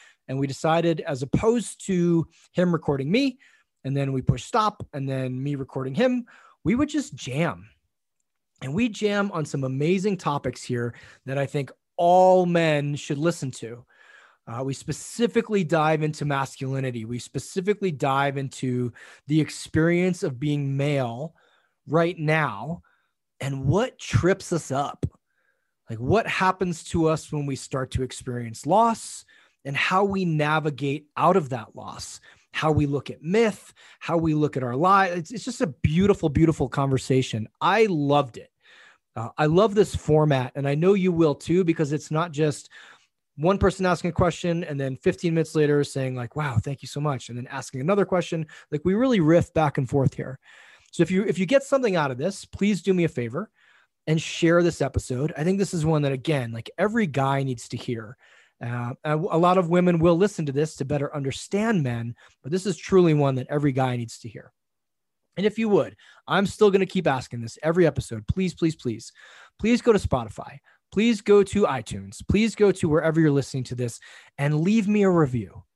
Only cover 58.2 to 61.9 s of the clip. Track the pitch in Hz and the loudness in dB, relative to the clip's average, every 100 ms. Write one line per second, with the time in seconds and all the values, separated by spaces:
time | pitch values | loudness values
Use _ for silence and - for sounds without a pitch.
58.2 | _ _ _ - 120 120 120 - 151 156 | _ _ _ -12 -8 -6 -6 -6 -4 -2
59.2 | 185 165 175 185 170 180 180 170 170 165 | 0 2 4 4 4 4 4 4 4 4
60.2 | 202 - 147 135 156 - 131 147 139 151 | 2 0 -4 -2 -2 -4 -4 -4 -4 -6
61.2 | 135 - - 196 226 196 131 | -6 -8 -6 -2 0 0 0